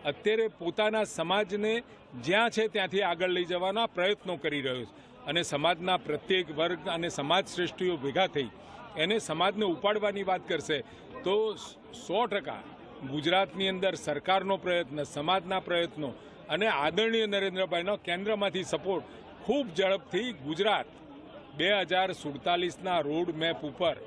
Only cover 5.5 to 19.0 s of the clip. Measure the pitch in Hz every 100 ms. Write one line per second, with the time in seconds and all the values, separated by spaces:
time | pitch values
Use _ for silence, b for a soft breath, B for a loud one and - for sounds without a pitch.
5.5 | 143 156 175 185 180 - 147 - 185 175
6.5 | 147 170 175 170 170 170 - 143 175 196
7.5 | - 175 - 185 170 135 135 185 147 123
8.5 | - B B - - 165 220 - 160 185
9.5 | 202 208 160 202 214 208 196 190 185 180
10.5 | 165 - 147 - B B - 180 202 220
11.5 | 180 - - - - - 185 240 202 143
12.5 | 107 92 - - - 135 143 151 185 196
13.5 | 180 190 190 185 165 - 147 160 190 190
14.5 | 190 180 175 170 147 143 - 165 190 180
15.5 | 190 - 175 170 - 143 113 B B -
16.5 | 156 220 156 151 170 226 226 220 202 196
17.5 | 185 185 170 180 202 180 175 202 214 196
18.5 | 180 170 160 185 180